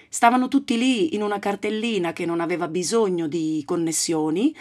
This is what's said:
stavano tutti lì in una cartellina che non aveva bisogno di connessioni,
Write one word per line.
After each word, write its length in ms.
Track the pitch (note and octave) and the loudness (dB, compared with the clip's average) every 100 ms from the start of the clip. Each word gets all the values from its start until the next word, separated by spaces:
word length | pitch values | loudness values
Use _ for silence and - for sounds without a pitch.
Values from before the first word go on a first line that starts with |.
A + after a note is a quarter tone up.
| - | -12
stavano 380 | - A#3 B3+ B3+ | 2 4 4 2
tutti 320 | C#4 - A#3 | 0 0 0
lì 380 | B3+ A#3+ F3 G#3 | 2 2 0 0
in 60 | |
una 180 | G#3 G3+ | -2 -2
cartellina 720 | G#3 G3+ G#3 A3 A#3 G#3 F3 | -4 -4 -4 -2 -2 -2 -2
che 120 | E3 F3 | -4 -4
non 120 | E3+ | -2
aveva 300 | E3+ F3 E3+ | -2 -2 -4
bisogno 580 | E3 D#3+ A3+ G#3 F3+ D#3+ | -4 0 2 2 0 -2
di 340 | E3 D#3 D#3 C#3+ | -2 -2 -2 -2
connessioni, 880 | F3 E3 D#3 - D#3+ D#3 E3 C#4 - | -2 0 0 0 0 0 2 0 -2